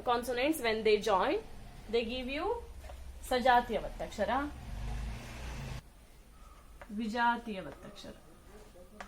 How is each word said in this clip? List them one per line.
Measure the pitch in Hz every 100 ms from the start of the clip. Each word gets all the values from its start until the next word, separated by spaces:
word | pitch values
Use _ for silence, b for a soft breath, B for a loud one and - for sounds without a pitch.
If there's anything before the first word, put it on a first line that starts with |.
consonants | 254 240 240 240 285 311
when | 233 220
they | 220 208
join, | 214 185 233 415 - - - - -
they | 233
give | 220 254 254
you | 285 392 466 - - - - - - -
sajatiya | 254 254 240 240 190 143
vattakshara, | - 165 - 196 254 294 - - - - - - - - - - - 135 - - - - - - - - - - - -
vijatiya | 208 220 240 240 233 226 190
vattakshara. | 151 - - - - - - - - - - - - -